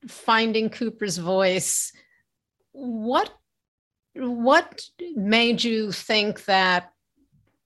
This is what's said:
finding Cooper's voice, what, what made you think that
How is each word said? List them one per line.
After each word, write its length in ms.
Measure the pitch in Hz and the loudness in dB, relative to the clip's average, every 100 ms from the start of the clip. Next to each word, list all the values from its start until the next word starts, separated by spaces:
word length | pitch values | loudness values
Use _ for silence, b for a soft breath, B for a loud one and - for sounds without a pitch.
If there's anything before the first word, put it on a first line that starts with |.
| 247 | -20
finding 640 | - - 220 226 220 220 | -6 2 2 4 0 -2
Cooper's 480 | - 226 220 208 175 | -2 -6 -4 -6 -4
voice, 720 | 170 190 190 185 - - - b b b b _ _ _ _ | 0 2 2 2 -2 -4 -4 b b b b _ _ _ _
what, 580 | 277 247 226 220 302 427 - _ _ _ _ _ _ _ | -14 -10 -6 -2 -2 -2 -8 _ _ _ _ _ _ _
what 680 | - 247 240 240 320 - - - - 349 | -10 -6 -2 4 4 2 -8 -18 -14 -10
made 480 | 269 196 226 233 233 | -6 2 2 2 0
you 300 | 233 220 214 | 0 -2 -4
think 540 | - - 214 208 - - | -6 -2 0 0 -4 0
that 440 | 190 185 180 - _ _ _ _ _ _ _ | 2 4 2 -2 _ _ _ _ _ _ _